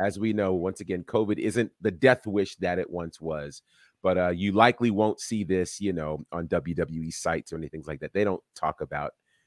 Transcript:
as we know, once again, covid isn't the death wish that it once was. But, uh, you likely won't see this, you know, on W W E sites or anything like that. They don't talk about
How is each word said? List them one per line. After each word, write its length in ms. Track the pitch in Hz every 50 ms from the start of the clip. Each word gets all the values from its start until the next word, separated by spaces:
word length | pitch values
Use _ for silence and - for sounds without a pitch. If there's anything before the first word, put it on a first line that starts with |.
as 180 | 92 104 98 98
we 140 | 107 110 107
know, 220 | 104 101 95 95
once 260 | 90 85 92 92 -
again, 240 | 92 85 95 90 87
covid 340 | - - 113 107 101 104 -
isn't 320 | - 110 104 120 117 - - _
the 120 | 87 - 92
death 340 | 80 - 131 127 - -
wish 300 | 110 98 104 98 - -
that 240 | - 90 87 90 90
it 100 | 87 -
once 300 | 82 87 85 82 - -
was. 420 | 78 80 78 76 73 73 71 - _ _ _ _ _ _ _ _ -
But, 160 | 95 92 92
uh, 100 | 90 87
you 200 | 90 87 98 101
likely 400 | 95 104 113 123 120 - 120 117
won't 300 | 104 98 107 110 - -
see 240 | - - 117 107 101
this, 360 | 80 95 92 90 - - -
you 120 | 101 98 90
know, 320 | 87 78 76 76 76 - - -
on 160 | 85 85 82
W 260 | 90 87 71 80 87
W 280 | 80 85 73 80 82 80
E 80 | 82 82
sites 400 | - - 85 82 80 - - 82
or 60 | 82
anything 260 | 80 71 - 80 71
like 140 | - 76 69
that. 120 | 76 71 -
They 120 | 95 104
don't 180 | 101 92 - - _ _
talk 240 | - - 78 78 -
about 340 | 76 69 73 73 73 - - _ _ _ _ _ _